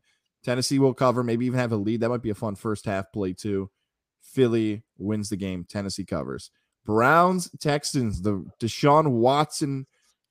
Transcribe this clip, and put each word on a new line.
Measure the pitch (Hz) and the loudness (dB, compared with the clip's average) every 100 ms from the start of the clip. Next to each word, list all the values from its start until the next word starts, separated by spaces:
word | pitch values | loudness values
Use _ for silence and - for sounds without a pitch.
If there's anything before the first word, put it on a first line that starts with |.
| - _ _ _ | -14 _ _ _
Tennessee | - 127 123 139 | -4 -2 0 2
will | 135 | 2
cover, | 123 127 120 | 4 2 2
maybe | 120 117 123 | 0 0 0
even | 127 | 0
have | 120 | 0
a | 110 | 0
lead. | 101 113 | 0 0
That | 113 | -2
might | 123 | -2
be | 117 | -4
a | 101 | -4
fun | 113 98 | -6 -6
first | 113 104 - | -6 -4 -4
half | 98 95 | -6 -6
play | 107 95 | -6 -6
too. | 92 107 98 95 _ _ _ _ _ | -6 -4 -4 -4 _ _ _ _ _
Philly | _ - 127 117 110 104 - - | _ 2 2 4 0 -4 -10 -8
wins | 95 107 101 | -4 -4 -4
the | 95 | -6
game. | 95 92 87 | -6 -6 -8
Tennessee | 104 98 92 92 | -8 -6 -8 -6
covers. | 85 65 64 - _ _ _ - | -6 -6 -10 -12 _ _ _ 0
Browns, | 107 123 165 180 185 175 - | 4 6 6 4 2 -4 -6
Texans, | 156 147 - 147 113 87 | -2 -2 -2 -2 -2 -2
the | 101 98 - - | -2 -4 -6 -6
Deshaun | 117 - 147 147 156 | -6 0 4 6 4
Watson, | 120 117 143 151 - 147 135 131 _ _ _ _ | 2 4 2 0 -4 -6 -6 -10 _ _ _ _